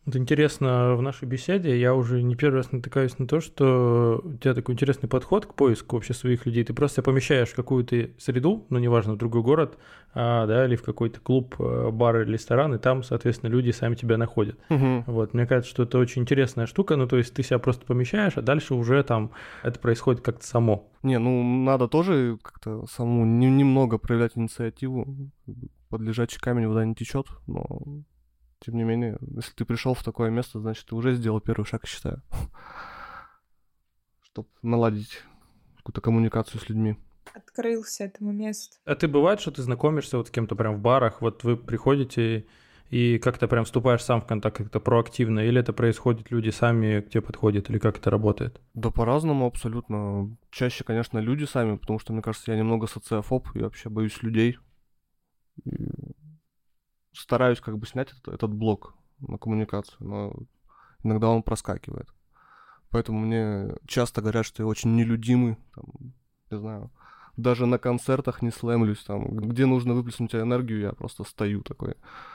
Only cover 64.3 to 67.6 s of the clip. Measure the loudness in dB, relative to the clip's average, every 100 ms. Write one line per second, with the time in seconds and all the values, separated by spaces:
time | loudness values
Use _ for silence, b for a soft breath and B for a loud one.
64.3 | 0 -2 -4 -4 -2 2 2 2 0 2
65.3 | 2 2 -2 -10 -20 -20 -18 -20 -20 _
66.3 | _ -12 -10 -10 -12 -14 _ B B B
67.3 | -2 0 2